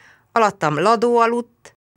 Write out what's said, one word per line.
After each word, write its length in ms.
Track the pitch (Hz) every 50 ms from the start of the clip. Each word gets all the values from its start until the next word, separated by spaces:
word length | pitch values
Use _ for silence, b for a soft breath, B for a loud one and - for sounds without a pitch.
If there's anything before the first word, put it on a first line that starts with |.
| b b b b b b b
Alattam 460 | 233 220 202 190 - 170 151 151 143
Ladó 400 | 170 214 233 226 240 240 240 233
aludt, 540 | 226 226 233 240 240 _ _ _ _ - _ _ _ _ _